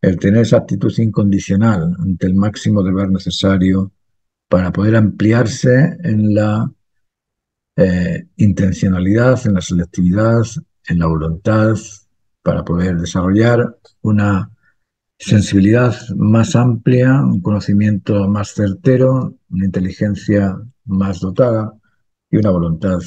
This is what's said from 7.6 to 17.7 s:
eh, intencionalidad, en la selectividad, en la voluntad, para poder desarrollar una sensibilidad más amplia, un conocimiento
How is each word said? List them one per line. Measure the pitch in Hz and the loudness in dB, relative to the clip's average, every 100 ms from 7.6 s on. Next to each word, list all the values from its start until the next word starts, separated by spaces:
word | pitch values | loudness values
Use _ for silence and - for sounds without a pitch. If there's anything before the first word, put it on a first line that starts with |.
| _ - | _ -2
eh, | 92 90 87 82 - _ | 0 0 -2 -4 -10 _
intencionalidad, | 104 90 98 92 98 92 92 107 123 120 - | 0 2 -2 0 -2 0 0 2 2 2 0
en | 95 | -2
la | |
selectividad, | 85 90 85 - 90 95 110 117 113 - - _ - | -2 -4 -4 -2 0 2 2 2 0 -6 -16 _ -4
en | 85 | -2
la | 82 | 0
voluntad, | 80 78 80 - 110 110 107 - - _ _ _ _ | -2 -4 -4 0 2 2 0 -6 -20 _ _ _ _
para | - 82 | -4 -4
poder | 80 87 92 87 | -2 -2 -2 -2
desarrollar | 85 92 90 101 117 120 120 - _ _ | -4 -2 0 2 4 2 0 -6 _ _
una | 107 104 101 98 107 - _ _ _ _ _ _ | -2 0 2 0 -4 -12 _ _ _ _ _ _
sensibilidad | - 107 95 101 98 113 123 110 - - | 0 2 2 2 4 4 2 -2 -8 -2
más | 104 113 113 143 | 2 4 4 2
amplia, | 127 117 120 127 127 135 | 2 0 2 2 4 2
un | 131 117 | 2 0
conocimiento | 87 104 - | -2 -4 0